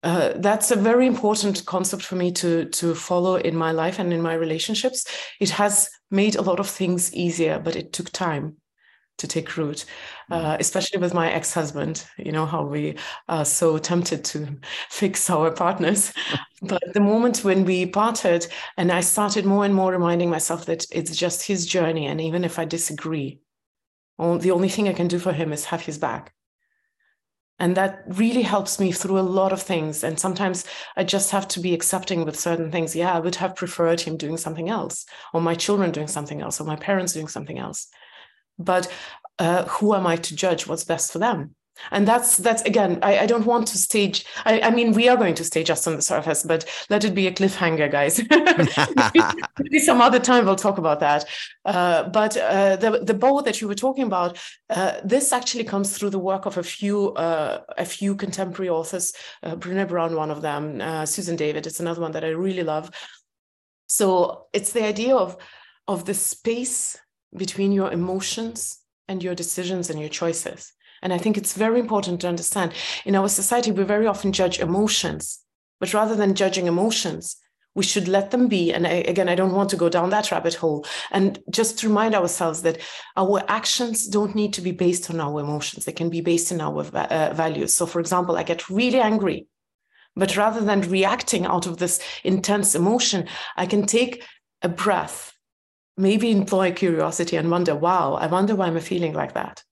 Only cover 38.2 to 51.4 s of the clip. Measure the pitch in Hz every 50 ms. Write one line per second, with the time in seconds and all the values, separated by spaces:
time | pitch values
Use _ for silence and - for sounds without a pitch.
38.2 | - - _ _ _ _ _ - 170 185 180 180 180 180 - - - - - -
39.2 | _ - _ - 180 170 175 185 - - - - 208 208 214 196 190 175 165 165
40.2 | 165 - 156 147 - 185 170 165 - - 156 160 - - 165 165 - - - 165
41.2 | 196 240 226 151 139 139 - _ _ _ _ - - - - 202 202 202 226 240
42.2 | 240 - - - - 240 226 226 - - 208 233 202 185 175 170 - 202 202 -
43.2 | - 214 240 233 214 226 240 233 226 226 - 202 - - - 214 202 196 196 -
44.2 | - - - - - 226 220 220 - 233 226 240 240 226 214 214 233 247 247 233
45.2 | 226 180 160 - 165 165 - 165 160 - 160 151 - 170 160 147 151 - - 156
46.2 | 147 160 151 151 - 165 165 160 165 - - - - - 208 208 208 220 180 196
47.2 | 190 185 185 - 190 190 190 - 180 170 160 156 151 143 143 143 143 147 165 -
48.2 | 226 226 302 339 339 359 339 - 170 131 - - 151 - - 131 123 110 - -
49.2 | - 82 - - - - _ - 285 294 277 302 294 - 254 247 240 262 247 247
50.2 | 247 247 254 247 226 196 196 185 - 214 196 196 165 160 147 147 160 147 147 147
51.2 | 143 - - -